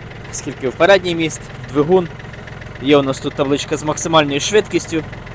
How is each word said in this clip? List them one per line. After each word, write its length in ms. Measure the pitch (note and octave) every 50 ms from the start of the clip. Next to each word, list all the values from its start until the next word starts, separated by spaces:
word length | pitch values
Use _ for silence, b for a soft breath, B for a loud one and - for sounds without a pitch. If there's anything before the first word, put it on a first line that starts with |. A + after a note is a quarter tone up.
| - - - - - - -
скільки 360 | - - D3+ B2+ - - B2+
в 40 | -
передній 420 | - E3 F3+ G3 F#3+ F3+ F3+ E3+
міст, 260 | E3 E3 D#3 D#3 - - - - - - -
в 40 | B2
двигун. 360 | D3 D3 D3+ F#3 F#3 F3 D#3+ - - - - - - - - - - - - - - B2+
Є 140 | C3+ D3
у 60 | C#3+ C#3
нас 180 | C3+ C3+ -
тут 140 | - C#3+ -
табличка 420 | - D3 C3+ D3 C#3 - - D#3+
з 60 | C#3+ C#3+
максимальною 580 | D#3 D3 - - F3 E3 D#3+ D3+ C#3+ C#3 C#3+
швидкістю. 640 | - - G#3 G#3+ G3 - - E3+ - - E3+ D#3+ D3+ - - - - - -